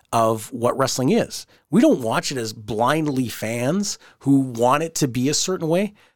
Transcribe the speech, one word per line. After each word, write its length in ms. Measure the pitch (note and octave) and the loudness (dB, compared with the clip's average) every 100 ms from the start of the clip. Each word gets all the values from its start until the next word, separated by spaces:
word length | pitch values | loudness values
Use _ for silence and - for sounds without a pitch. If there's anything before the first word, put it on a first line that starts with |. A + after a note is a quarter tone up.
| _ | _
of 380 | A#2 A2+ A2+ G#2 | 0 2 0 -6
what 240 | A#2+ A#2 B2 | -4 -2 0
wrestling 340 | C3 - C3 | 0 0 0
is. 340 | A3+ - - - _ _ | 0 0 -6 -16 _ _
We 120 | F3 | 4
don't 200 | D4+ F#3 | 4 4
watch 300 | A2+ C#3 - | 0 -2 -4
it 60 | C3+ | -6
as 160 | A2 | -6
blindly 760 | A2+ G#2+ G#2+ A#2+ D#3 D3+ C3 A#2+ | -10 -8 0 2 2 0 -2 -2
fans 720 | - G#2+ A#2 B2 F#3+ G3+ - - _ | -4 -6 -2 -2 -2 -4 -8 -14 _
who 200 | C3+ C#3 | 2 4
want 440 | C3 A2+ A#2+ C#3+ | 2 0 2 2
it 120 | E3 - | 0 -2
to 120 | C#3+ | -2
be 200 | B2 C3 | 0 0
a 40 | |
certain 340 | D3 - F#3 D#3+ | 0 -2 -2 0
way. 260 | E3+ G#3 - _ | 0 -2 -6 _